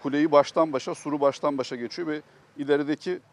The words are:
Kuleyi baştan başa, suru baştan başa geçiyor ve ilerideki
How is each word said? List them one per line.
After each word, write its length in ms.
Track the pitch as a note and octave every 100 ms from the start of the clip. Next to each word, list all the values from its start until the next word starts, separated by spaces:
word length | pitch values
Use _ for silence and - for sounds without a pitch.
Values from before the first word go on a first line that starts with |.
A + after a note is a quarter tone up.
Kuleyi 280 | C#3 C#3+ D#3
baştan 420 | D3 C#3 F3 D#3+
başa, 220 | C3 - E3
suru 260 | D3+ C#3+
baştan 360 | C#3 - D3+ C#3
başa 180 | B2+ B2+
geçiyor 320 | A#2 - E3
ve 140 | D3+ - _ _ -
ilerideki 600 | C#3 C#3+ C#3+ D#3 F3+ F3+ _